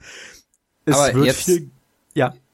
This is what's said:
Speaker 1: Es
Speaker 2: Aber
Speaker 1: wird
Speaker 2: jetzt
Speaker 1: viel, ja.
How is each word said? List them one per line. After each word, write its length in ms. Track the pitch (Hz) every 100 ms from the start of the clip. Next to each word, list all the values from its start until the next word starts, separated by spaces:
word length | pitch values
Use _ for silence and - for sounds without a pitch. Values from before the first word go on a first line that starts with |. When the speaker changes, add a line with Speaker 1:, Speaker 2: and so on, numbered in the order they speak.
| - - - - _ _ _ _ -
Speaker 1:
Es 120 | 143
Speaker 2:
Aber 160 | 139
Speaker 1:
wird 120 | 127 131
Speaker 2:
jetzt 160 | 131
Speaker 1:
viel, 260 | - 175 139 - _ _ _ 151
ja. 180 | 127 - _